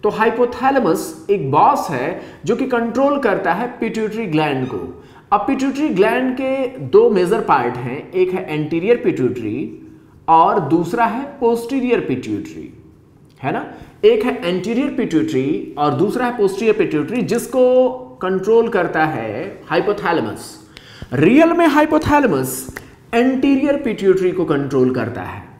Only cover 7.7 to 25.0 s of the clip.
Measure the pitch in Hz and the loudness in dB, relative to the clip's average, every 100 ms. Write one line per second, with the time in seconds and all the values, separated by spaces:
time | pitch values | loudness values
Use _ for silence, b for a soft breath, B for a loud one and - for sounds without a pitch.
7.7 | 123 123 135 151 185 185 185 - 151 151 | -4 -8 -8 -6 -2 0 -2 -6 -6 -4
8.7 | 165 185 240 220 139 127 113 110 113 156 | -2 2 2 2 0 -2 -2 -6 -6 -8
9.7 | - B B B B - 165 180 226 143 | -12 B B B B 2 4 4 2 2
10.7 | 165 165 233 226 226 277 - 233 233 - | 0 0 0 0 -2 -10 -2 0 0 -2
11.7 | 269 247 226 - 127 110 101 - 82 73 | -4 0 0 0 -4 -4 -6 -8 -14 -16
12.7 | - - - _ - - _ 135 226 302 | -18 -20 -20 _ -20 -20 _ -6 -6 -8
13.7 | B B B 208 240 247 247 175 185 196 | B B B 2 4 0 -2 -4 -4 -2
14.7 | 233 302 - 156 160 - 131 135 165 - | -2 -2 -2 -2 0 0 -2 -2 -4 -6
15.7 | - 147 131 202 247 247 233 196 190 226 | -2 -2 2 0 0 -4 0 -2 2 0
16.7 | 214 165 151 147 240 175 233 - 262 254 | 2 0 0 -2 -4 -2 -2 -2 2 4
17.7 | 254 254 - - - 185 190 190 226 226 | 6 4 0 -12 -8 -2 -2 4 4 4
18.7 | 196 170 156 156 135 110 107 185 - - | 0 0 0 0 -2 -6 -6 -8 -12 -2
19.7 | 160 190 202 180 160 113 - - - - | -2 0 -2 -2 -2 -2 -8 -14 -20 -20
20.7 | B B B B 123 170 262 330 339 339 | B B B B 2 4 6 4 4 4
21.7 | 285 311 311 311 294 269 139 131 - - | 4 2 2 2 2 2 0 -2 -6 -12
22.7 | - B B - 233 254 262 277 269 285 | -16 B B -4 0 2 2 2 2 2
23.7 | 277 233 208 196 185 180 170 165 143 139 | 0 -2 0 2 2 2 0 0 0 0
24.7 | 135 127 127 | 2 2 0